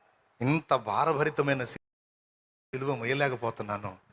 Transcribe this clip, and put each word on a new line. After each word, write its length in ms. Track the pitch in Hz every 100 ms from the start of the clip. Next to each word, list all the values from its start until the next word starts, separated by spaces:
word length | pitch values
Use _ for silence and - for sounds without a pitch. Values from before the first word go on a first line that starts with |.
| _ _ _ -
ఇంత 320 | 127 160 -
భారభరితమైన 920 | 131 107 104 151 143 151 151 143 131
సిలువ 1300 | 120 - _ _ _ _ _ _ _ _ - 131 139 123
మొయ్యలేకపోతున్నాను, 1000 | 117 139 139 123 117 - 104 101 101 95 _